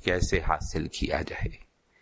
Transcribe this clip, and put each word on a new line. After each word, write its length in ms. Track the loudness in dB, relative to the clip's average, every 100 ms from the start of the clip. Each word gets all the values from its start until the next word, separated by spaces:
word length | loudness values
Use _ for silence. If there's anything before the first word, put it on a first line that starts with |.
| 2
کیسے 340 | 2 2 2 2
حاصل 400 | 0 0 -2 -4
کیا 280 | -2 0 0 -2
جائے؟ 240 | -2 -4 -4 -16 _ _ _